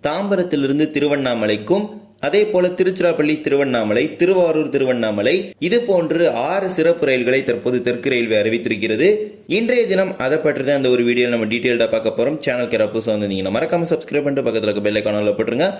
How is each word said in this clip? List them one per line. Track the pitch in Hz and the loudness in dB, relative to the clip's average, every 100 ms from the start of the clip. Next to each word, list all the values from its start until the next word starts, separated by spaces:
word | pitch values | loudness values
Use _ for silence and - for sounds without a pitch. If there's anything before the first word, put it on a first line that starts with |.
| 143 | -4
தாம்பரத்திலிருந்து | 165 202 190 180 151 135 143 151 147 | -4 -2 -2 0 -2 0 0 0 0
திருவண்ணாமலைக்கும், | 147 143 131 117 107 107 - 196 208 - - _ 143 | 0 0 0 0 0 -2 0 -2 -2 -10 -20 _ -2
அதே | 185 208 | 0 2
போல | 180 180 180 | 2 0 2
திருச்சிராப்பள்ளி | 185 185 180 156 147 151 | 0 2 0 2 0 0
திருவண்ணாமலை, | - 139 139 123 104 107 151 - | 0 0 2 0 0 0 0 0
திருவாரூர் | 175 190 170 156 143 | 2 4 2 2 0
திருவண்ணாமலை, | 139 131 123 110 104 107 180 - - 165 | 0 0 0 0 0 0 0 -2 -6 0
இது | 233 | 0
போன்று | 240 185 165 160 170 117 135 | 2 0 2 2 2 0 -2
ஆறு | 190 190 | -2 -2
சிறப்பு | 185 160 170 151 | 0 2 2 2
ரயில்களை | 127 120 131 | 2 2 0
தற்போது | 135 117 123 123 123 | 0 -2 0 0 -2
தெற்கு | 120 139 | -2 0
ரயில்வே | 123 117 107 | 0 2 2
அறிவித்திருக்கிறது. | 104 117 117 110 104 107 170 214 214 - - 185 | 2 0 -2 -4 -2 2 2 2 -2 -12 -4 -2
இன்றைய | 233 247 220 | 0 0 2
தினம் | 190 185 - | 0 -2 -2
அதை | 131 151 | -2 0
பற்றி | 156 143 | 0 0
தான் | 131 143 | 0 0
இந்த | 131 | 2
ஒரு | 123 120 | 2 2
வீடியோல | 120 123 | 2 2
நம்ம | 120 110 | 0 -2
டீட்டெயில்டா | 117 120 120 113 | -2 0 0 0
பார்க்க | 113 110 - | 0 -2 -2
போறோம். | 120 156 | -2 -2
சேனலுக்கு | - 123 120 113 | -4 -4 -2 0
யாராவது | 107 | 0
புதுசா | 113 113 | -2 -2
வந்திருந்தீங்கன்னா | 107 101 95 95 104 | -2 -2 -2 -2 -2
மறக்காம | 160 170 165 | -2 -2 0
சப்ஸ்கிரைப் | 160 - 147 143 | -2 -2 -2 -2
பண்ணிட்டு | 139 123 | -2 0
பக்கத்துல | 110 107 | 2 2
இருக்க | 104 101 | 2 0
பெல் | 107 | 0
ஐகானை | 104 104 104 101 | 0 0 0 0
போட்டுருங்க. | 110 117 180 196 | 0 0 -2 -2